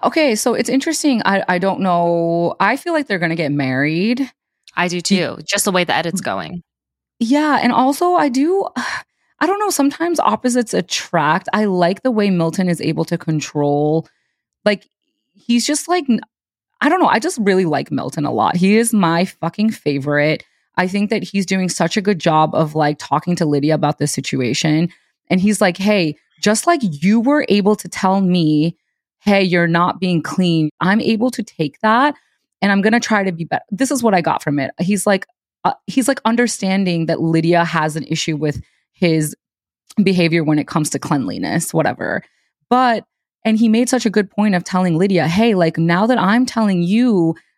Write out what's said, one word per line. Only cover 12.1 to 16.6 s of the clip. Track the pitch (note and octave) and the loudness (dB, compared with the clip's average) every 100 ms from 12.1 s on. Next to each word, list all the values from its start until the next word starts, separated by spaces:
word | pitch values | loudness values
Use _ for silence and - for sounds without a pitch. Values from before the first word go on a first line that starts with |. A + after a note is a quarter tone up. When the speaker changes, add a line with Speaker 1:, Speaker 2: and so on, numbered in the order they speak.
Speaker 1:
way | G#3+ G3+ | 0 2
Milton | F3+ E3 - F#3 | 2 0 0 0
is | E3 | 0
able | E3 D#3+ D#3+ | -2 -2 -2
to | E3+ | -4
control, | - D#3 - D3+ C#3+ C#3+ D3+ D#3+ D#3+ _ _ _ _ _ | -2 -4 -2 -2 0 2 2 0 -4 _ _ _ _ _
like, | G#3 G3+ _ _ _ _ _ | -2 -2 _ _ _ _ _
he's | G3+ - A#3 A3+ | _ -2 -2 -2
just, | D4+ - | -4 -4
like, | F4+ C#4 | -4 -2
n-, | A3 - _ _ _ | -2 -4 _ _ _